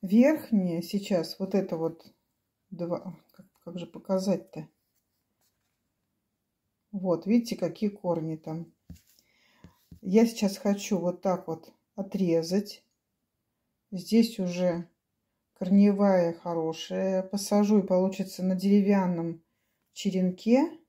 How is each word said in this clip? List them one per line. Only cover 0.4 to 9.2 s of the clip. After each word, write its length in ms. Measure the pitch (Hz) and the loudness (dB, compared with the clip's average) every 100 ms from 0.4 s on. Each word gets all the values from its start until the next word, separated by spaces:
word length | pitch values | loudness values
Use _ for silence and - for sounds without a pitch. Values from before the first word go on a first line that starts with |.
| - 214 185 165 | 0 0 0 -4
сейчас, 560 | 175 202 196 185 160 - | -4 -6 -2 -2 -2 -8
вот 160 | 185 | -4
это 220 | 196 190 165 | -2 -2 -4
вот 360 | 160 160 - _ _ _ _ _ _ | -4 -6 -20 _ _ _ _ _ _
два, 460 | 170 170 175 190 165 _ | -10 -6 -6 -8 -16 _
как, 160 | _ - _ | _ -20 _
как 140 | - 175 | -16 -14
же 80 | 170 | -14
показать-то? 840 | - - 190 190 175 - - 156 _ _ _ _ _ _ _ _ _ _ _ _ _ _ _ _ _ _ _ _ _ _ | -16 -4 -2 0 -2 -4 -16 -16 _ _ _ _ _ _ _ _ _ _ _ _ _ _ _ _ _ _ _ _ _ _
Вот, 360 | 202 185 170 185 | -6 -2 -2 2
видите, 300 | 233 233 190 | 0 0 -4
какие 340 | 175 165 214 | -6 -4 -6
корни 440 | 202 180 170 160 | -4 -4 -4 -4
там. 380 | 156 156 160 165 _ _ - _ _ | -8 -8 -10 -10 _ _ -20 _ _